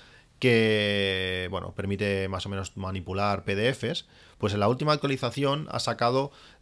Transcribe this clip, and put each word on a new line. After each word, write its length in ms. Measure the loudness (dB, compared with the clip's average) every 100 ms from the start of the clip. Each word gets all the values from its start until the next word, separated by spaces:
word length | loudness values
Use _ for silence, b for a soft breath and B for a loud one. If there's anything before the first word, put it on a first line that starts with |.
| B B B _
que, 1080 | 4 6 6 4 2 2 2 0 -2 -2 -4
bueno, 220 | -6 -6
permite 540 | -6 -4 -2 0 0 -2
más 200 | -4 -6
o 20 |
menos 260 | -6 -6 -8
manipular 680 | -6 -6 -4 0 0 0
P 120 | -2 0
D 140 | 0
Fs. 380 | 0 -4 -6 B B B -4
Pues 160 | -2
en 60 | 2
la 80 | 2
última 240 | 2 2
actualización 760 | 0 0 -2 -2 -2 0 0 -4
ha 80 | -4
sacado 520 | -4 0 2 2 0 B B B